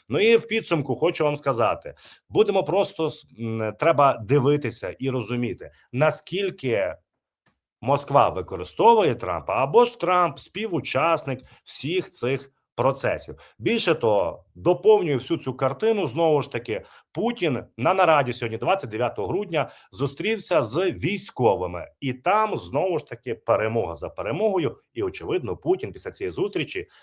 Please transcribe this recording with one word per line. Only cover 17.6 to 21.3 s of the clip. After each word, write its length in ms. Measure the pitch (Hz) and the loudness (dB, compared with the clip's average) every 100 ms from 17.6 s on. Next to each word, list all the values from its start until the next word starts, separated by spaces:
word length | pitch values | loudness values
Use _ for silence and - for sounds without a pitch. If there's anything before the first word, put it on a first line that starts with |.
| 90 - | -6 -2
на 160 | 139 | 0
нараді 400 | 190 175 151 127 | 4 6 6 4
сьогодні, 240 | 120 117 110 | -2 -4 -4
двадцять 320 | 131 196 131 | -2 -2 -2
дев'ятого 380 | 107 120 - 95 | -2 -2 -2 -4
грудня, 420 | 170 190 165 135 - - | -4 -2 -2 -4 -8 -18
зустрівся 720 | - 139 - 170 220 - 170 | -6 -6 -4 -4 -4 0 2
з 280 | 117 131 190 | 2 0 -2
військовими. 960 | 98 143 202 - | -2 -4 -2 -6